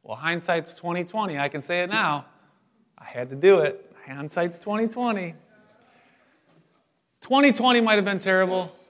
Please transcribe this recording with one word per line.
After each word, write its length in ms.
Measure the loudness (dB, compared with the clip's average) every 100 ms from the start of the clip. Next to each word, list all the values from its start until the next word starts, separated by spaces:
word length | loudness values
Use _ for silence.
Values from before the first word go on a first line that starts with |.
Well, 140 | -12 -4
hindsight's 580 | -2 -2 0 -2 -4
twenty 300 | -12 -6 -6
twenty. 340 | -6 -6 -6 -4
I 100 | -4
can 140 | -6
say 200 | -4 -4
it 80 | -2
now. 340 | -2 -2 -2 -8 _ _ _ _ _ _ _
I 60 |
had 260 | -14 -10 -10
to 60 | 2
do 240 | 6 6
it. 260 | 4 -2 -18 -20 -16
Hindsight's 500 | -12 -6 -4 -4 -4
twenty 300 | -6 -2 -2
twenty. 460 | -2 -4 -4 -6 -12 _ _ _ _ _ _ _ _ _ _ _ _ _ _ _ _ _ _
Twenty 320 | 0 4 6
twenty 300 | 4 2 4
might 140 | 4 2
have 100 | 2
been 140 | -2
terrible. 540 | 2 2 2 0 -4 -14